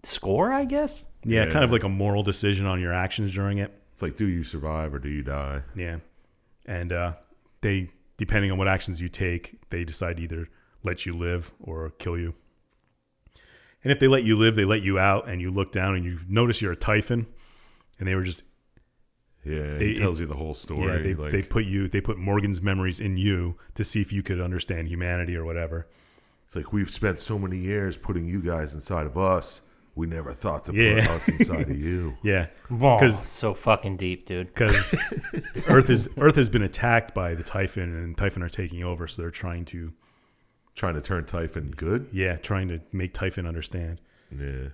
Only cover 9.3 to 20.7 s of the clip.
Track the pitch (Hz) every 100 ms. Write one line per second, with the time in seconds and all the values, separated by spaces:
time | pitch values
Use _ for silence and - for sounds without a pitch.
9.3 | 85 - - - 87 85 80 87 82 82
10.3 | 82 82 _ _ _ - 85 - 85 85
11.3 | 87 82 _ - 80 80 - 90 87 85
12.3 | - _ _ _ _ _ _ _ _ _
13.3 | _ _ - _ _ 131 139 131 135 113
14.3 | 107 113 110 98 110 95 95 98 98 -
15.3 | 90 90 95 95 92 95 95 87 85 87
16.3 | 107 120 110 101 87 - 107 - 120 113
17.3 | - - - - _ _ _ 92 95 90
18.3 | 87 - _ _ _ _ _ _ _ _
19.3 | _ 73 76 73 76 82 - 98 82 82
20.3 | 71 78 76 -